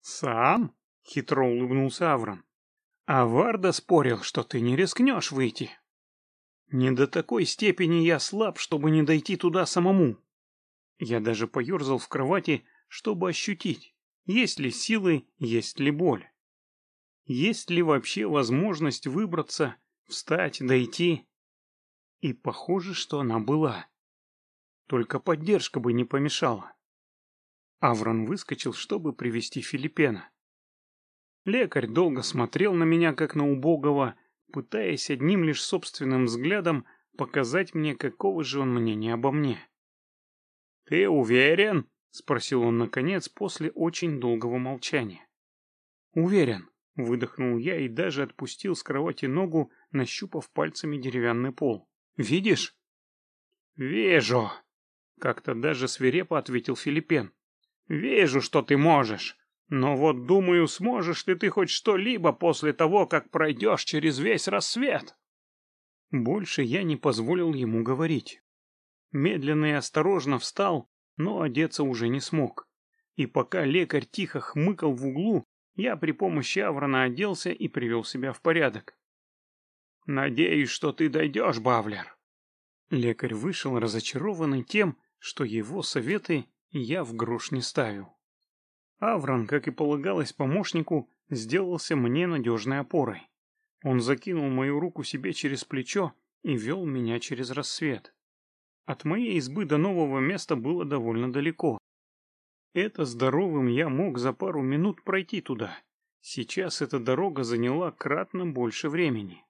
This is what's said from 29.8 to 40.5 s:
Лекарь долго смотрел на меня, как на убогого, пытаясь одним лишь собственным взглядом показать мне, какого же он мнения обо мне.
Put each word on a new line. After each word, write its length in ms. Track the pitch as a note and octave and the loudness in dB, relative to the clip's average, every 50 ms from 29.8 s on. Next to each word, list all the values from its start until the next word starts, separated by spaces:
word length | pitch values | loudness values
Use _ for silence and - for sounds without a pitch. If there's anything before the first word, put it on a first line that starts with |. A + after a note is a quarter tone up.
| C3 D#3 - - D3+ C3+ A2 F#2 - - _ _ _ _ _ _ _ _ _ _ _ _ _ _ _ _ _ _ _ _ _ _ _ | -6 -6 0 2 2 2 2 -2 -8 -16 _ _ _ _ _ _ _ _ _ _ _ _ _ _ _ _ _ _ _ _ _ _ _
Лекарь 400 | F#3+ G3+ B3+ A#3+ - - D3 A#2+ | 0 2 2 2 2 0 -2 -2
долго 360 | G#2+ A2 D3+ F#3 E3+ C#3 B2+ A2 | 2 2 4 4 4 2 0 -4
смотрел 520 | - - B2 A#2+ A2+ - D#3 F#3 G#3 F#3+ | -4 0 0 -2 0 2 2 2 4 4
на 100 | E3+ E3 | 4 4
меня, 300 | D#3+ E3 E3 E3+ D#3+ D3 | 6 6 6 4 4 2
как 200 | - D#3 C#3 - | 0 -2 -2 0
на 160 | D3+ D3 C#3+ | 0 2 2
убогого, 640 | C#3+ C3 C3 D#3+ E3+ D3 C#3 D3 C#3+ C#3+ C3+ A#2+ G#2 _ _ _ _ _ _ _ - | 2 2 4 4 4 4 4 2 4 4 2 0 -2 _ _ _ _ _ _ _ -10
пытаясь 580 | C#3 A#2 _ - A2 G#2+ F#2 D3+ C3 - - | -10 -10 _ -4 -2 0 0 -2 -2 -2 -4
одним 340 | D3 B2 C3 D#3+ G3+ G3 E3+ | -2 0 2 4 4 4 4
лишь 180 | D#3 C#3+ - - | 2 0 -2 -2
собственным 640 | - - F#3 - - - - D3 C3 C3 B2+ B2+ | -2 -2 -2 -2 -4 -8 -4 -2 0 2 2 2
взглядом 580 | A#2+ A2+ A#2+ B2+ D#3 G3 G#3 F3+ E3+ D#3+ C3+ A#2+ _ - _ _ _ _ | 2 0 -2 0 0 0 0 2 0 0 0 -2 _ -20 _ _ _ _
показать 580 | - C#3+ C3+ - D3 C3 A#2 C3 F3+ F#3+ - - | -6 -6 -2 0 0 0 2 0 0 0 0 -2
мне, 200 | E3 D3+ D3+ C#3 | -2 0 0 -2
какого 500 | - - C3+ - _ - G3 F#3+ E3 D3+ | -2 -4 -6 -6 _ -2 -2 0 0 -4
же 160 | B2 C3+ C#3 | -2 -2 0
он 140 | C3+ C3 B2 | 0 2 2
мнения 400 | B2 A#2 A2+ G#2+ G#2+ G#2+ A2+ A#2 | 2 2 2 0 0 -2 -2 -2
обо 180 | A#2 A#2+ C#3 C3+ | 0 0 0 2
мне. 260 | D3+ D3 C#3 A2+ F#2+ - _ _ _ _ _ _ _ _ _ _ _ _ _ _ _ _ _ | 2 0 0 -2 -4 -8 _ _ _ _ _ _ _ _ _ _ _ _ _ _ _ _ _